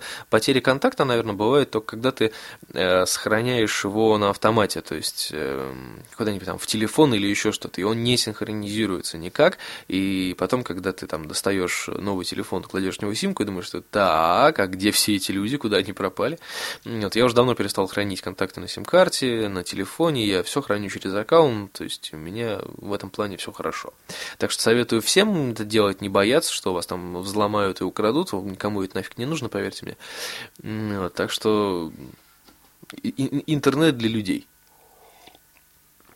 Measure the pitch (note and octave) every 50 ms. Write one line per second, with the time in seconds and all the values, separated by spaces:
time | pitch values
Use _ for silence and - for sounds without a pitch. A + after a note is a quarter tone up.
0 | - - - - - - A#2 A2 - C#3+ C3 B2+ - C3 C3 C#3 - C4 - -
1 | D3 B2+ A#2+ A#2 A2+ A2 G2 F#2+ G#2 A#2 C3+ D3 C3 - - A2 - - A2 A2+
2 | A#2+ C3 C3 - A2+ A2 - - - - - - - - - C2+ F#2 F#2 F#2 F#2
3 | F#2 - - - - G2+ G#2+ A2 A#2 B2+ B2+ A#2+ G#2+ G#2 - - - G2+ G2+ A2
4 | A2 A2 G#2+ G#2 G2+ G2+ G2+ - - G#2+ A2+ A2 G2+ F2+ - D#2 - - D#2 D2+
5 | D2+ - - - - - D2 D2+ C#2 C2+ C2+ C2+ C2 C2+ C2 C2 C2 A#1+ A1 -
6 | - - - - A2+ G#2+ G2+ F2+ F#2 F#2 F2+ - - - - A2 A2 G#2+ - D3+
7 | D#3 C#3 A2+ G2+ G2+ G2+ G#2 - - G#2+ - - - - - - F2+ G#2+ A2+ A#2
8 | A#2 A#2+ B2+ - - A2+ G#2 - G#2 G#2 G#2+ G#2+ G#2 G2+ G#2 A2 A2 G2 F#2 D2+
9 | - - - E2 E2 F2+ - - D3+ F#3+ - - - - - - - - F#2 F#2+
10 | F#2+ G2 F#2+ F#2 F#2 F2+ F2 - F#2 F#2 B2+ B2+ A#2+ - F2+ F#2 F#2 F#2+ F#2 -
11 | F2+ - - D#2+ D#2 D2+ - - - G2 G2 F#2+ F2+ F2 - - - - - -
12 | F#2+ G2+ G2 F2+ F2 - - F#2+ G2 - G2+ F2+ - - - F#2 F#2+ F#2 F2 -
13 | G#2+ G2+ A2 - F#3 G3 F#3+ - G#2 G#2 F#2+ F2+ F2 - - F2 - _ - G#2
14 | G2 F2+ D#2 D#2 E2 E2+ F2 A2 C3+ D#3+ D#3 - G2 F#2 F#2 F#2 G2 G#2 G2+ -
15 | - G#2+ G#2 F#2+ - - F#2+ G2 G2+ A2+ C#3+ C#3+ - G#2+ G2+ F#2 F#2+ G#2 F#2 -
16 | G2 F#2 - - G#2 C3 E3 - - - - - - - - - - A2 A#2 A2
17 | G#2 F#2 - A2+ B2 B2 A2+ A#2+ B2 B2+ A#2 - G2 G2 - G#2 F#2+ - - G2+
18 | G#2 G2+ F#2 - - F#2 F#2+ - F#2+ - - F#2 F2+ F#2 - F#2+ G#2 - - F3+
19 | F#3 E3+ - - C3+ B2+ A#2 A2+ A2 G2+ F#2+ F#2 E2+ - - F#2+ F#2 - - -
20 | E3 E3 D3 A#2+ G#2+ G2+ G2 F2+ F2+ - - C#3+ - - G#2 G#2 G2+ F#2+ - A2
21 | - G2 F#2+ G#2 A2 - E3 E3+ D#3+ C3 A2+ G#2 G2+ F#2+ - - D#2+ - - -
22 | - - D2+ D#2 D#2 F2 G2 A2+ A#2 A2+ G2+ - - G1+ G1+ - - G2+ G2+ -
23 | - G2 - - G#2 G2+ F#2 D#2+ - - - - E2 D#2+ - - - - - _
24 | _ - - - - - - - G2+ - - - - A2+ A2+ B2 A#2+ - A#2 A2+
25 | G#2+ - - F#3 G#3 A3 G3 D#3+ C#3 B2 A2 G#2+ G#2+ G#2 A2 A2 G2+ G2 F#2+ -
26 | G2+ G2+ F#2+ G2 G2+ A2 C3 E3+ E3 - - - - G2 F2+ E2+ E2+ - F#2 F2+
27 | F2 F2 F2 F2+ F#2+ G2 G2 G#2 G#2 G#2 G#2 G#2 G2+ F#2+ F2+ - G2 F2 - -
28 | G#2 G#2+ B2+ D#3+ F#3 - G#2+ F#2 G2 G2 F#2 - - G#2 G#2 G2 F#2+ - - F#2+
29 | F#2+ - - - A#2+ C#3+ E3 D3 A#2+ G#2+ - G2 G2 G2 - - - - - -
30 | - - - - - - - - - - - - - - A2 A2 A2 G#2+ G2+ G2
31 | F2+ F2 - - F#2+ - - - - A2 G#2+ G#2 G#2 G2 F#2 F2 E2 D#2 - -
32 | C2 B1+ - - _ _ _ _ _ - - _ _ _ _ _ - - - -
33 | - - - - C3+ - C#3 C#3+ - D#3 D#3 C#3 - C#3 C3 D3 E3 D#3+ C3 A#2
34 | A2+ A2 A2 A2 G#2 F#2 - - - _ _ _ _ _ _ _ _ _ _ _
35 | - - _ - - - - _ _ _ _ _ _ _ _ _ _ _ _ _
36 | _ _ _